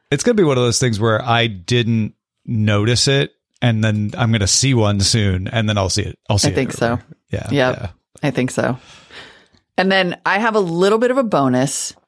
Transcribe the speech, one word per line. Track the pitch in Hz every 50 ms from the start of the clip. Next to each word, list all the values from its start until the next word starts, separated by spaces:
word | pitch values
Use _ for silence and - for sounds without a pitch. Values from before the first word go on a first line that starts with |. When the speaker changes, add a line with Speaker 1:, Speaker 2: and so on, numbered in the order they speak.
| _ -
Speaker 1:
It's | 147 143 -
gonna | 240 240
be | 208 180
one | 147 131
of | 123 123
those | 120 110 -
things | 131 123 110 98
where | 113 113 110 107 -
I | 123 117 117 117
didn't | 117 101 92 85 - 123 120 120 117 113 113 107 - - _ _ _ _ _ -
notice | - 117 107 107 107 104 104 104 117 123 - -
it. | 139 139 139 147 - _ _ _ _ _ -
And | - 123 113 107 110
then | 110 107 107 104 104 -
I'm | - 123 113
gonna | 113 110 98
see | 95 - - 127 139 131
one | 117 107 104 101 98
soon. | 95 - - 113 104 98 92 92 95
And | - - 113 107 107
then | 104
I'll | 101 95 90
see | - 110
it. | 92 90 - - _
I'll | - 107 101
see | -
Speaker 2:
I | 147 -
Speaker 1:
it |
Speaker 2:
think | 147 131 - -
so. | - 120 117 120
Speaker 1:
everywhere. | - - - - _ _ -
Yeah. | - - - -
Speaker 2:
Yep. | 143 143 127 127 123 -
Speaker 1:
Yeah. | - - - _ _ _ _ - -
Speaker 2:
I | 143
think | 131 - 127 127
so. | - - 120 127 127 - - - - - - - - - - - - - _ _ _ _ _ _ -
And | - 185 190
then | 190 190 185 175 - - -
I | 165 185 202
have | 226 226 214
a | 220
little | 190 170 165 175 190 202 214
bit | 220 247 247
of | 254 269
a | 247
bonus. | 208 185 143 135 127 123 127 131 - - - - - - _ _